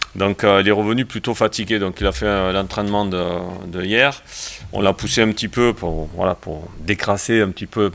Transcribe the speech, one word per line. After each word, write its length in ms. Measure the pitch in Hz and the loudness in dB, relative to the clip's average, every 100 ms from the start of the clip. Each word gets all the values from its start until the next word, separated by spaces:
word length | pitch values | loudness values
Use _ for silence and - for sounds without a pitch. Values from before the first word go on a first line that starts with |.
| - 95 | -10 0
Donc, 280 | 98 98 | 0 2
euh, 180 | 107 98 | 6 6
il 60 | 98 | 6
est 40 | |
revenu 340 | 104 104 120 127 | 4 2 0 -2
plutôt 280 | 113 123 | -4 -4
fatigué. 460 | 110 110 - 98 110 | 0 0 0 -2 0
Donc, 220 | 98 90 | -2 -2
il 60 | 98 | -2
a 40 | |
fait, 140 | - 104 | 0 0
euh, 260 | 101 92 | 2 2
l'entraînement 540 | 95 95 - 104 104 101 | 0 -2 -4 -2 0 0
de, 180 | 90 87 87 90 92 92 | -2 -2 -4 -6 -10 -8
de 160 | 87 | -6
hier. 380 | 92 110 139 - - - - - - | 0 2 2 0 -12 -14 -12 -12 -8
On 80 | 98 | 0
l'a 100 | 101 | 2
poussé 300 | 95 107 - | 2 0 2
un 100 | 110 | 2
petit 160 | 107 107 | 2 -2
peu 240 | 120 120 | 2 2
pour, 380 | 101 87 80 78 85 | 0 -4 -4 -4 -2
voilà, 200 | 92 87 | -2 -2
pour 320 | - 78 82 87 | -6 -10 -12 -8
décrasser 580 | 78 101 - 101 - 113 | -4 -2 0 0 2 2
un 100 | 101 | 2
petit 180 | 87 95 | -2 -6
peu, 220 | - 101 | 0 0